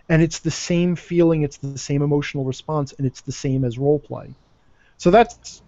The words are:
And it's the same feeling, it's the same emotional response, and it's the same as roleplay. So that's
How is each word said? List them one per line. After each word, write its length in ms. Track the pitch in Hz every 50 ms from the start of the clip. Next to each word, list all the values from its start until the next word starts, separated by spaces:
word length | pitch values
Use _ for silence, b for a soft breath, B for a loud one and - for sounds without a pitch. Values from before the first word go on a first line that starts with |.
| b -
And 140 | 165 160 170
it's 160 | 160 - -
the 100 | - 156
same 460 | - - - - 175 170 175 180 175
feeling, 480 | - - - 175 170 170 165 165 156 147
it's 140 | 139 -
the 200 | - - 139 139
same 240 | 131 - - 143 143
emotional 440 | 143 147 143 147 143 - - 143 131
response, 480 | 131 127 - - - 156 151 143 - -
and 120 | - 139
it's 160 | 127 - -
the 100 | - 135
same 320 | 131 - - 139 131 135 131
as 140 | 120 113
roleplay. 560 | 123 139 143 151 143 - - 123 - - 135 131 - _ _ _ _ _ _ _ _ _ _ _
So 140 | - - 175
that's 500 | 185 233 233 - - - - - - - _